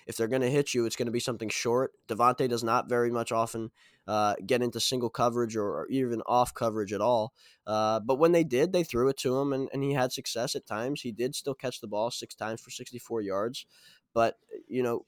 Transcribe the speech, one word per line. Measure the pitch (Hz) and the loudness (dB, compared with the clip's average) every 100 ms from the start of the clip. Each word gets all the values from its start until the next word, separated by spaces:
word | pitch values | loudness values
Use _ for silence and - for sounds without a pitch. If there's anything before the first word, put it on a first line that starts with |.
| - | -10
if | - | -2
they're | 113 | 0
gonna | 131 127 | 2 2
hit | 143 143 | 2 2
you, | 123 113 | 2 0
it's | - | 0
gonna | 123 | -2
be | 117 | -2
something | 123 113 107 | -2 -4 -4
short. | - 120 120 131 _ - | -2 0 2 0 _ -8
Davante | 107 120 123 131 | 2 4 4 0
does | 117 | 0
not | 117 120 - | 2 2 2
very | 120 120 | 2 2
much | 120 117 | 0 0
often, | 113 113 113 113 _ _ _ - | 0 0 -2 -8 _ _ _ -4
uh, | 107 104 101 | 2 2 0
get | 95 123 | 0 0
into | 120 117 | 2 0
single | - 127 120 | -2 0 -2
coverage | - 123 120 117 110 | 2 0 2 -2 0
or, | 101 | -2
or | 76 - | -2 -2
even | 131 127 113 - | 0 0 -2 2
off | 123 123 - | 2 2 0
coverage | 117 110 98 | -2 -2 -2
at | 101 | 0
all. | 107 120 110 _ - _ - | 2 2 0 _ -20 _ -4
Uh, | 107 110 110 | 0 2 0
but | 107 131 | 0 4
when | 165 | 6
they | 170 | 6
did, | 160 120 147 | 4 2 2
they | 180 | 2
threw | 165 117 127 | 0 0 0
it | 135 | 0
to | 135 131 | -2 0
him, | 143 | 0
and, | 135 135 | 0 -2
and | 135 | -2
he | 139 | 0
had | 143 127 | 2 0
success | - - 113 123 139 | -2 -6 -4 -4 -4
at | - | -6
times. | 107 123 143 | -4 -4 -4
He | 123 | -6
did | 104 127 147 | -4 -4 -4
still | - | -6
catch | 131 131 - | -6 -6 -8
the | 110 | -6
ball | 104 113 | -2 -2
six | - 113 | -4 -12
times | - 107 113 | -8 -8 -8
for | - | -10
sixty-four | - 127 120 - 117 | -14 -12 -14 -8 -6
yards. | 101 95 113 135 - _ - - _ | -2 -2 -2 -6 -14 _ -20 -20 _
But, | 117 113 - - - - | 2 2 0 -12 -16 -8
you | 127 | -2
know, | 123 120 | 0 -2